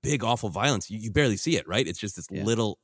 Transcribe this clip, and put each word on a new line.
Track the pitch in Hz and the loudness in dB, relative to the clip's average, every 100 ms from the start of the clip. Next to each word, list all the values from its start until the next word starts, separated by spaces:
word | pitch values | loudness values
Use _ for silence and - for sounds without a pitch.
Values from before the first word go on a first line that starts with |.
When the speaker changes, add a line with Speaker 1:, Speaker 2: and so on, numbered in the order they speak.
Speaker 1:
big, | 131 147 | -2 0
awful | 110 120 107 | 2 0 0
violence. | 85 135 110 - | 0 2 2 -2
You, | 110 | -8
you | 110 | -2
barely | 147 139 98 | 2 4 2
see | - 151 | 2 0
it, | 76 | 2
right? | 104 95 | 0 0
It's | 90 | -4
just | 104 90 | -6 -8
this | - | -8
Speaker 2:
Yeah. | - 104 | -4 0
Speaker 1:
little | 113 110 - | 2 0 -2